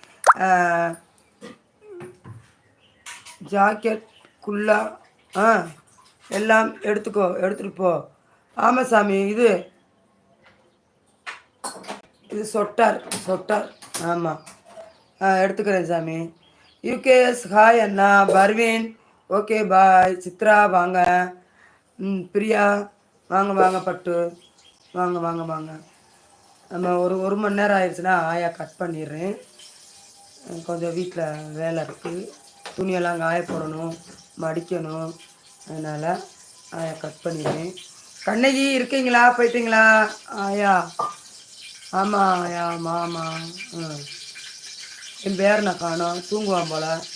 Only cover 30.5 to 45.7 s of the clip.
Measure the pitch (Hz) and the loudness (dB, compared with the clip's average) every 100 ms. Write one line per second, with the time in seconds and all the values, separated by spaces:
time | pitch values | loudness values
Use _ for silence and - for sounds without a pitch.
30.5 | 170 165 170 170 170 180 175 156 151 156 | -14 -10 -6 -6 -6 -6 -6 -6 -8 -10
31.5 | 151 165 165 147 165 165 175 202 - - | -8 -6 -6 -8 -10 -12 -10 -12 -16 -20
32.5 | - - - 185 185 175 170 165 175 170 | -20 -16 -8 -4 -2 -2 -2 -2 -2 -2
33.5 | 170 156 156 165 170 - - - - 160 | -6 -6 -8 -8 -10 -16 -20 -20 -10 -6
34.5 | 165 170 175 160 160 160 165 - _ _ | -6 -6 -6 -6 -8 -10 -14 -20 _ _
35.5 | - - 156 156 151 160 190 392 - - | -20 -16 -12 -8 -6 -4 -6 -8 -20 -20
36.5 | - - 165 165 156 156 156 170 160 147 | -20 -16 -10 -10 -10 -12 -10 -8 -6 -6
37.5 | 151 175 180 - - - - - 220 269 | -6 -8 -12 -20 -20 -20 -10 -6 0 0
38.5 | 269 277 262 247 269 254 240 247 240 240 | 2 0 0 -2 -2 2 6 6 4 0
39.5 | 233 226 220 220 220 214 - - 214 196 | 0 0 6 6 6 4 -2 -14 -8 -4
40.5 | 202 202 175 170 - - - - - - | 0 2 2 0 -4 -6 -8 -18 -20 -20
41.5 | - - - - 180 202 202 190 180 175 | -20 -20 -20 -8 -2 0 2 2 2 -2
42.5 | 175 170 170 165 170 170 170 160 160 165 | -4 -6 -4 -4 -4 -4 -6 -8 -8 -12
43.5 | 185 214 170 160 147 143 - - - - | -14 -14 -12 -10 -12 -14 -16 -18 -18 -18
44.5 | - - - - - - - 196 190 196 | -18 -18 -18 -18 -18 -18 -10 -6 0 2
45.5 | 208 202 | 2 0